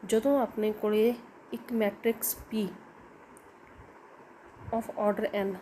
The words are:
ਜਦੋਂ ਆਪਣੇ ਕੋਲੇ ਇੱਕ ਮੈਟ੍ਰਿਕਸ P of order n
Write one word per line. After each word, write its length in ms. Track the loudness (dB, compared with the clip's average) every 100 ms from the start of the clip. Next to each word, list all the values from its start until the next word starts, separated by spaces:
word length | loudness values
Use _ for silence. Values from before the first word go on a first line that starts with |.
| 2
ਜਦੋਂ 340 | 2 4 2
ਆਪਣੇ 300 | 2 0 -2 0
ਕੋਲੇ 320 | 2 4 4 2 -8 -20 -12
ਇੱਕ 180 | -12 -4
ਮੈਟ੍ਰਿਕਸ 600 | 0 0 2 -2 0 -4 -6 -4
P 140 | -2 -2 -4 -20 -20 -20 -20 -20 -20 -20 -20 -20 -20 -20 -20 -20 -20 -20 -20 -20 -16 -6 -4
of 80 | -4 0
order 260 | 0 2 0 0
n 180 | -2 -4